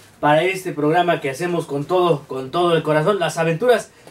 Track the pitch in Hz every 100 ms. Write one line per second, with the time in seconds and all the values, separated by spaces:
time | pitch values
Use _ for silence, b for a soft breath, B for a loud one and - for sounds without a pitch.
0 | B - 151 156 180 185 175 147 147 170
1 | 175 165 139 135 175 170 147 143 143 180
2 | 175 151 - 131 131 170 175 165 156 151
3 | 160 202 160 165 160 160 247 220 - B
4 | B